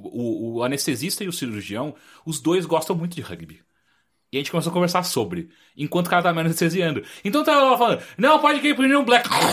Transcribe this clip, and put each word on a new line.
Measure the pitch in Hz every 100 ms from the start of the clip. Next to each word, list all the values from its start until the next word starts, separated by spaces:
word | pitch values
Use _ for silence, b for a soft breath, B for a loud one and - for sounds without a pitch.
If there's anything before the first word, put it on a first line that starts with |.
o, | 101 120 117 104 113 117
o |
anestesista | 123 139 - 120 165 -
e | 196
o |
cirurgião, | 170 127 107 92 104 147 B B B -
os | 147
dois | 135 185 165
gostam | 165 -
muito | 175 175 -
de |
rugby. | 117 87 82 80 _ _ _ _ _ _ _
E | 131
a |
gente | 143
começou | 170 160
a |
conversar | 175 175 180
sobre, | 175 - 117 87 165 b b
enquanto | - 147 180 175
o |
cara | 180
tava | 175
me | 165
anestesiando. | 165 165 170 185 165 143 B B
Então | 202 285
eu | 311
tava | 285 269
lá | 240
falando, | 233 156 B -
"Não, | 254 311
pode | 294 294
ir | 294 277
pro |
Union | 269 285
Black." | 240 190 - - -